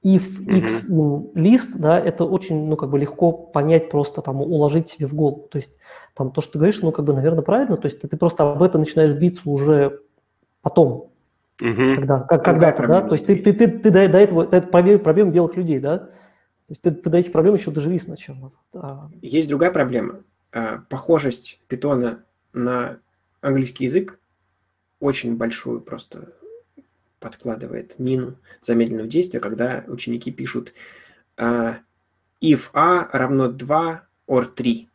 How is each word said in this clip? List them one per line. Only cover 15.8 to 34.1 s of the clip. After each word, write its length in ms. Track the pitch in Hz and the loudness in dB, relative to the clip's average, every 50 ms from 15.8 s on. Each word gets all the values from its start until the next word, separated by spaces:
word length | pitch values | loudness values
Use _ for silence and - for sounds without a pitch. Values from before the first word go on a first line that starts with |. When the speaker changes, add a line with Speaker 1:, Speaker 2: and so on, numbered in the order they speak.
| 135 139 165 190 | -2 -4 -4 -4
Speaker 1:
То 680 | - - - - _ _ _ _ _ _ _ _ _ _ | -6 -14 -20 -20 _ _ _ _ _ _ _ _ _ _
есть 140 | 160 - - | -20 -4 -4
ты, 80 | 180 | -4
ты 180 | 147 - - 165 | -4 -2 -2 0
до 80 | 160 | 2
этих 140 | 175 175 175 - | 2 0 2 0
проблем 220 | 160 160 196 208 | 2 4 4 2
еще 160 | 202 202 165 | 2 -2 -4
доживи 280 | 147 151 143 160 185 170 | -6 -4 -4 -2 -4 -4
сначала. 520 | - - 160 - - - 135 131 127 131 _ _ _ _ - | -6 -8 -16 -16 -16 -18 -18 -18 -18 -20 _ _ _ _ -18
А. 360 | 180 160 139 135 139 147 - - - | -16 -16 -14 -16 -16 -20 -20 -20 -20
Speaker 3:
Есть 280 | - 113 120 160 160 143 | -12 -2 -2 -2 0 0
другая 220 | 143 139 165 180 | 0 0 0 0
проблема. 500 | 185 156 135 123 123 117 98 - - - _ _ _ _ _ _ - | 2 0 -2 0 -2 -4 -4 -6 -10 -14 _ _ _ _ _ _ -10
А, 260 | 113 113 110 113 - - _ | -8 -8 -8 -8 -12 -12 _
похожесть 720 | - 139 - - 165 151 143 131 120 - - - - _ _ | -14 -10 0 0 0 2 2 -4 -6 -6 -14 -20 -20 _ _
питона 560 | _ - 131 - 147 139 123 123 117 113 - _ _ _ _ _ _ _ | _ -8 -6 -2 -2 -2 0 -2 -4 -6 -10 _ _ _ _ _ _ _
на 460 | 123 120 123 123 123 123 - - - _ _ _ _ _ _ _ _ | -6 -4 -4 -4 -4 -6 -8 -10 -16 _ _ _ _ _ _ _ _
английский 440 | - 143 135 135 131 127 - - 135 | -4 -2 -2 -2 -2 -4 -6 -8 -6
язык 340 | 123 143 190 196 - - _ _ _ _ _ _ _ _ _ _ _ _ _ _ _ _ _ | -2 -2 -2 -4 -4 -14 _ _ _ _ _ _ _ _ _ _ _ _ _ _ _ _ _
очень 360 | - 139 135 - - 120 117 | -4 -4 -4 -4 -6 -6 -6
большую 440 | 113 117 117 117 - - 127 120 113 | -4 -6 -6 -8 -10 -10 -10 -10 -10
просто 520 | - - 120 113 - _ - - - - _ _ 339 427 453 466 _ _ _ - _ _ _ _ _ _ _ _ | -10 -14 -18 -18 -16 _ -20 -20 -20 -20 _ _ -20 -20 -20 -20 _ _ _ -20 _ _ _ _ _ _ _ _
подкладывает 800 | - - - _ - 120 110 - - 123 - - - _ - - | -20 -20 -20 _ -10 -10 -10 -10 -10 -12 -12 -12 -14 _ -12 -8
мину 360 | 131 127 131 127 127 127 131 _ _ _ - _ | -4 -2 -2 -2 -4 -8 -14 _ _ _ -20 _
замедленного 460 | - - 117 117 117 113 113 110 110 | -4 -2 0 0 0 0 -2 -8 -8
действия, 320 | 113 131 165 180 180 - - | -2 -2 -2 -2 -2 -6 -8
когда 440 | - 104 113 107 117 127 127 135 - | -8 -8 -6 -4 -4 -4 -6 -8 -10
ученики 440 | - 127 120 - 120 117 117 - - | -14 -14 -12 -8 -8 -8 -8 -8 -12
пишут, 420 | 135 - 131 131 - 120 - - _ _ - - - - _ _ _ _ _ _ _ | -10 -10 -12 -8 -8 -10 -10 -10 _ _ -20 -20 -20 -20 _ _ _ _ _ _ _
а, 400 | - 117 117 120 120 117 117 113 - _ _ _ _ _ _ _ _ _ _ _ _ | -6 -4 -2 -2 -2 -2 -4 -6 -10 _ _ _ _ _ _ _ _ _ _ _ _
if 280 | - 160 147 120 - - - | 2 2 2 2 0 -4 0
a 360 | 147 156 175 180 175 165 - - | 2 2 4 2 2 0 -2 -2
равно 320 | 127 127 135 139 135 131 120 | -2 -2 0 0 0 0 -2
два 580 | 127 135 123 139 151 160 170 165 165 160 _ _ | -4 -8 -6 -2 0 0 0 -2 -6 -10 _ _